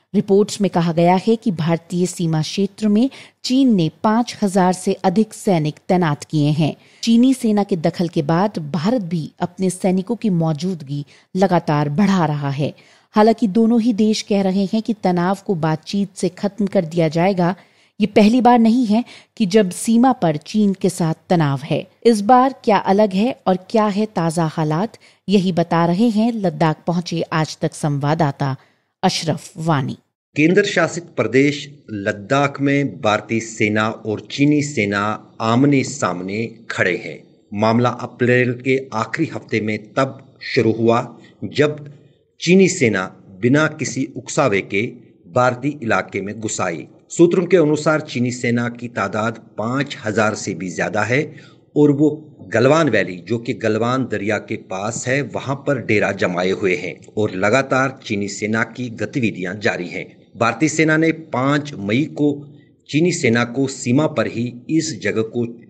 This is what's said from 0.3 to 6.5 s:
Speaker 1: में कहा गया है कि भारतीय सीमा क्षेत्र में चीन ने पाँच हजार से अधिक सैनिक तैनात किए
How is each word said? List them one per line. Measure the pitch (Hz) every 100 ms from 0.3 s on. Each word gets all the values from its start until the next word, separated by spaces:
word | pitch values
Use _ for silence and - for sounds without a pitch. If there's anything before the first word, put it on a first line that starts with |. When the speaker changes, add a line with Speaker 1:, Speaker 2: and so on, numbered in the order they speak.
| 196 208 -
Speaker 1:
में | 190
कहा | 180 170
गया | 165 170
है | 185 226 226
कि | 233
भारतीय | 160 160 165 - 175 180
सीमा | - 165 160
क्षेत्र | 156 - 196 - 214
में | 208 269 - - _
चीन | - 262 262
ने | 202 156 -
पाँच | 220 220 240 -
हजार | 202 190 180
से | 180 -
अधिक | 190 190 180 214
सैनिक | - - 170 151 - -
तैनात | 180 165 147
किए | - 156 147